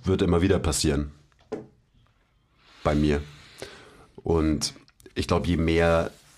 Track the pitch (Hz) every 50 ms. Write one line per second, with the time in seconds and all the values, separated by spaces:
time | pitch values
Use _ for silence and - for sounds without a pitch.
0 | - 92 95 92 98 87 87 85 87 95 92 87 - 80 76 - - 78 71 71
1 | 73 73 - - _ _ _ _ _ _ - - - - _ _ _ _ _ _
2 | _ _ _ _ _ _ _ _ _ _ _ _ _ - - - - 80 76 76
3 | 76 76 73 73 73 - - - - - - - - - - - - - - -
4 | - _ _ - - - 85 82 78 78 76 73 - - - - - _ _ _
5 | - - - - - - 95 87 - 85 87 78 82 80 80 82 85 85 82 82
6 | 82 - - - - - -